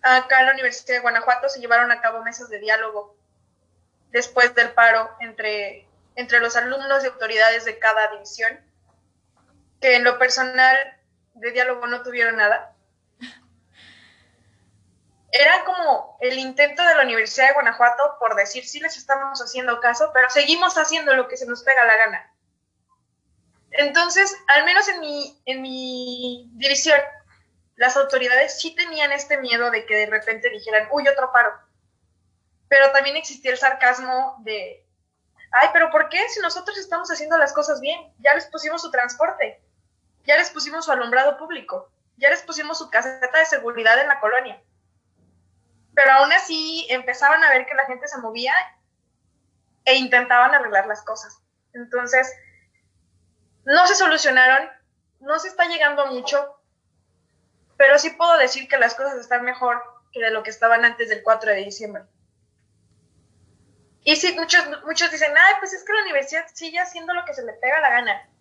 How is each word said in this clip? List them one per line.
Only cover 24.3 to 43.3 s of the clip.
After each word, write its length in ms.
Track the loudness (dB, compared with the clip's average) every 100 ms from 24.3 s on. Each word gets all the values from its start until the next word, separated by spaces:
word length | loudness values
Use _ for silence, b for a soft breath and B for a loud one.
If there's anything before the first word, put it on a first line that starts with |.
| -2 2
al 180 | 4 4
menos 200 | 2 0
en 120 | -4
mi, 420 | -6 -10 -10 _ -10
en 160 | -10
mi 880 | -8 -10 -10 -10 -10 -10 -10 -10 -18
división, 480 | -6 -2 0 2 2 2 -12 _ _ _ _ _ _
las 200 | 0 2
autoridades 640 | 0 0 2 2 2 -2
sí 140 | -10
tenían 360 | -6 -8 -2 -2
este 280 | -2 -4 -4
miedo 320 | -2 -2 -2
de 160 | -4 -2
que 100 | -2
de 100 | -2
repente 440 | -4 -4 -4 -4
dijeran, 360 | -6 -2 -2 0
"Uy, 180 | 0 0
otro 240 | 0 0
paro". 260 | 2 0 -2 _ _ _ _ _ _ _ _ _ _ _
Pero 240 | 6 6
también 240 | 4 0 -6
existía 360 | -10 -10 -6
el 40 | 0
sarcasmo 800 | -2 2 0 0 -2 -4 -4 -8
de, 460 | -10 -10 -10 -16 _ _ _ _ _ _ b
"Ay, 200 | 2 4
pero 180 | 4 2
¿por 200 | 2 0
qué? 180 | -2 -4
Si 120 | -4
nosotros 360 | -6 -6 -10 -12
estamos 340 | -8 -8 -6
haciendo 280 | -8 -2 2
las 160 | 2
cosas 260 | 0 -2 -4
bien, 320 | -4 -8 -10 _
ya 160 | 2
les 120 | 2 -2
pusimos 340 | -10 -8 -8
su 80 | -4
transporte, 720 | -4 -4 -2 -4 -2 -6 -8 _ _ _ _ _ _
ya 120 | 0 2
les 140 | 2
pusimos 340 | -6 -10 -10
su 80 | -4
alumbrado 460 | -2 0 2 2 -2
público, 520 | -10 -14 -12 -14 -14 _ _ _
ya 100 | 0
les 140 | 0
pusimos 340 | -4 -10 -8 -10
su 140 | -2
caseta 480 | -2 -2 -6 -2